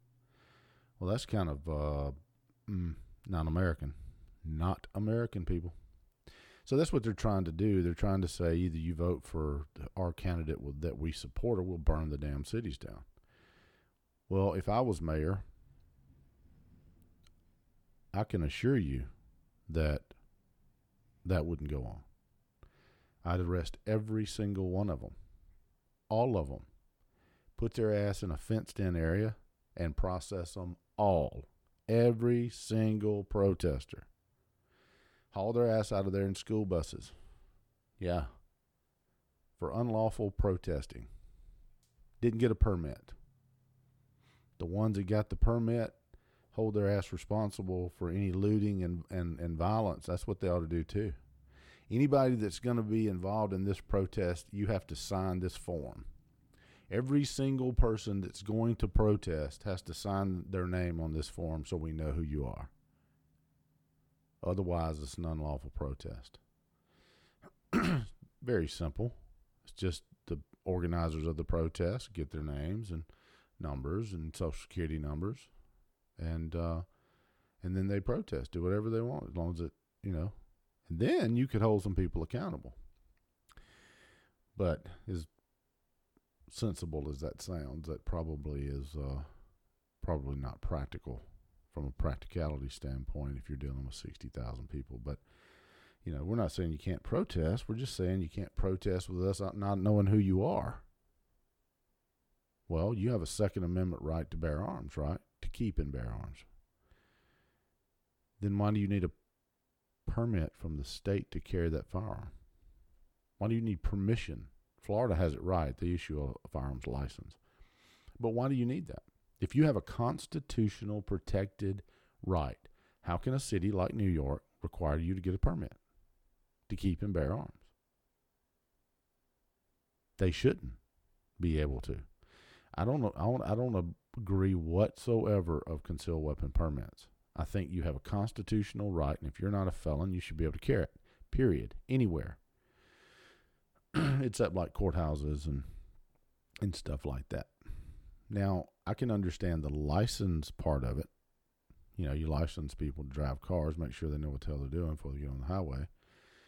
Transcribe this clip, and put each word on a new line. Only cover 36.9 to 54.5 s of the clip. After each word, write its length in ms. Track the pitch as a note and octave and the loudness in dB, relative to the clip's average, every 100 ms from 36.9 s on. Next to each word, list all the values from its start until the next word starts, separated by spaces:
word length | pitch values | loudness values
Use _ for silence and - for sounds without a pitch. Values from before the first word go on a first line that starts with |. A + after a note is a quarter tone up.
| - - - - - - _ _ _ _ _ | -8 -14 -18 -20 -20 -20 _ _ _ _ _
Yeah. 260 | F2+ F2 C#2 - _ _ _ _ _ _ _ _ _ _ _ _ | 0 0 -2 -8 _ _ _ _ _ _ _ _ _ _ _ _
For 120 | D#2+ | -4
unlawful 600 | F#2+ A#2+ A2 A2 - G#2 | -2 0 2 0 2 -2
protesting. 800 | - G#2 F#2 - D2+ - - A1+ - - - - - - - _ _ - - | 2 2 2 0 -2 -4 -12 -14 -16 -20 -20 -20 -20 -20 -20 _ _ -20 0
Didn't 180 | A#2+ A2+ | 2 4
get 100 | A#2+ | 4
a 60 | A2 | 6
permit. 580 | A2+ F2+ D2+ - - - - _ _ _ _ _ _ _ _ _ _ _ _ _ | 4 4 -2 -8 -14 -20 -20 _ _ _ _ _ _ _ _ _ _ _ _ _
The 80 | F2 | -2
ones 320 | F#2+ A2 G2+ | 2 2 2
that 60 | |
got 260 | F#2+ G#2+ G#2 | 2 2 2
the 60 | - | 4
permit, 580 | - A#2 A2+ A#2+ A2+ - _ - _ _ _ | 6 6 4 2 0 -6 _ -20 _ _ _
hold 200 | - A2 | -2 2
their 160 | G#2 G2 | 4 4
ass 240 | G2+ - | 4 0
responsible 760 | F2 - G#2 G#2 - F#2 F#2 F2+ | -8 -2 0 0 -2 -2 -2 -2
for 200 | - F2 | -2 -2
any 220 | F#2 G2+ | 2 2
looting 500 | F#2 G#2 G#2+ G#2 G2 | 4 4 6 4 2
and, 200 | F2 F2 - | 0 -2 -4
and, 280 | F#2 E2+ D#2 | -4 -2 -2
and 160 | E2+ D#2+ | -2 2
violence. 500 | F2 A2 G#2 E2 - | 2 4 2 -2 -2
That's 180 | F2+ - | -4 -2
what 140 | G2+ | -2
they 100 | F#2+ | 2
ought 120 | F2 | 2
to 60 | E2 | 2
do 160 | E2+ | -2
too. 300 | D#2 G2+ G#2+ C#2 - - - - - - - | 0 -2 -2 -6 -12 -20 -20 -20 -20 -20 -4
Anybody 440 | A2+ C#3+ C#3 C3 B2 | 2 4 6 6 4
that's 240 | G#2+ - | 0 -2
gonna 240 | B2 A#2+ | 0 0
be 240 | G#2+ A2 G#2+ | 2 2 2
involved 460 | F#2 F#2 A2 G#2+ | 0 -2 0 0
in 120 | F#2+ G2 | 0 0
this 140 | F#2 | -2
protest, 680 | - G2+ F#2 - F2+ E2+ - | 0 0 2 0 0 -2 -6